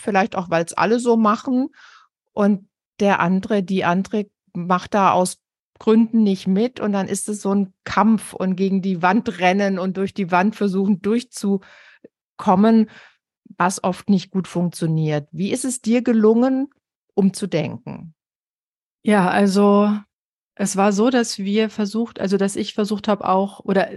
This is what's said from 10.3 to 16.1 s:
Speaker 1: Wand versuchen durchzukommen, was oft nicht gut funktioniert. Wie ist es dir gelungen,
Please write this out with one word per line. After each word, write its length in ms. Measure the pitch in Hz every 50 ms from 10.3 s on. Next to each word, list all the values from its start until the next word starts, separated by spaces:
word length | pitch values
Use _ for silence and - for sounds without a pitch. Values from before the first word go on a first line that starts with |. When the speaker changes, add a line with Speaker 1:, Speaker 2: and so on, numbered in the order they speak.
Speaker 1:
Wand 240 | 180 175 185 220 220
versuchen 460 | - 208 202 180 190 196 196 208 165
durchzukommen, 1900 | - 202 220 240 240 _ - - - 196 196 190 - - - - - - _ _ _ - _ _ _ _ _ - - 214 185 185 208 226 226 220 220 214 - - - - _ _ _ _ _ _ _ - -
was 260 | - 175 185 190 - -
oft 260 | 190 180 - - -
nicht 220 | 202 180 - -
gut 160 | - 190 170
funktioniert. 840 | - - 170 175 175 - - 170 160 160 160 156 151 151 151 147 _ -
Wie 180 | 156 185 196
ist 140 | - 254 -
es 160 | 262 247 -
dir 220 | - 214 233 254 240
gelungen, 680 | 254